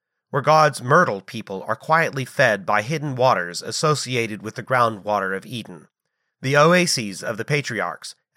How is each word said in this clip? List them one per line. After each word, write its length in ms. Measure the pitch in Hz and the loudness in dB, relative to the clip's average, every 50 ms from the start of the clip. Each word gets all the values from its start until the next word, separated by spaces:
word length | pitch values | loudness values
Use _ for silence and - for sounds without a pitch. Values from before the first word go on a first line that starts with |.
| _ _ _ _ _ _ | _ _ _ _ _ _
where 120 | - 139 | -6 -2
God's 400 | 123 143 156 156 156 151 135 - | 2 4 6 6 6 4 2 -2
myrtle 400 | 120 123 143 175 180 143 107 98 | 0 2 4 4 4 4 0 -6
people 420 | 92 - - 113 104 - 98 95 - - | -8 -10 -12 -12 -10 -8 -10 -10 -6 -6
are 80 | 110 | -8
quietly 480 | - - - 156 165 165 120 - 139 127 | -8 -2 0 2 2 2 0 -2 -6 -8
fed 420 | - - - 139 120 107 98 92 | -8 0 2 2 2 2 0 0
by 160 | 82 104 104 | 0 0 0
hidden 340 | 104 117 160 156 143 151 131 | 0 -2 -6 -6 -4 -6 -2
waters 460 | 123 123 131 117 95 87 87 87 - | 2 2 2 4 2 0 -6 -8 -10
associated 800 | - - 110 - - 156 151 127 - 123 127 120 117 107 107 98 | -10 -8 -6 -2 0 0 0 0 -2 -4 -2 -2 -2 -4 -6 -8
with 140 | 90 107 - | -10 -12 -12
the 80 | - 107 | -12 -6
groundwater 720 | - 131 123 120 113 110 98 90 101 104 101 95 95 95 | -2 2 2 2 2 0 -4 -4 -2 -2 0 0 -2 -4
of 100 | 95 92 | -6 -8
Eden, 420 | 113 123 117 101 - 92 76 - _ _ _ _ _ _ _ _ _ _ _ | -10 -12 -12 -12 -12 -16 -20 -20 _ _ _ _ _ _ _ _ _ _ _
the 140 | - 131 139 | -4 0 4
oases 680 | 147 147 165 175 180 175 170 - 139 113 101 95 - - | 6 6 6 6 4 4 2 0 -4 -4 -6 -8 -8 -8
of 140 | - 113 101 | -8 -6 -6
the 80 | 110 | -4
patriarchs, 720 | - 147 135 135 - 127 101 90 87 76 - - - - _ _ _ _ | -2 -2 -4 -2 -4 -4 -4 -4 -4 -6 -10 -14 -18 -20 _ _ _ _